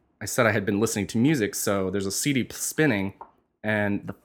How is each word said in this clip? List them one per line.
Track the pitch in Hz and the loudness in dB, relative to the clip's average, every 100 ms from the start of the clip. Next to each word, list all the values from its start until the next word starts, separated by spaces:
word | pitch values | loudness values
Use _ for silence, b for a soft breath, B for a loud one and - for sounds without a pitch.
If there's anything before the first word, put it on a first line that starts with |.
| _ _ | _ _
I | 104 | -4
said | - 113 | 2 4
I | |
had | 107 98 | 2 0
been | 101 | 0
listening | 113 107 95 | 0 0 -2
to | 117 | 2
music, | 131 151 101 | 4 4 0
so | - - 98 95 | -2 -2 0 0
there's | 98 98 | -2 -2
a | |
C | - 147 | -2 0
D | 135 | -2
p-, | - | -2
spinning, | - - - 156 101 95 - - _ _ _ | -6 -6 0 2 2 -2 -8 -18 _ _ _
and | 107 107 104 101 - | -2 0 0 -2 -6
the | - | -14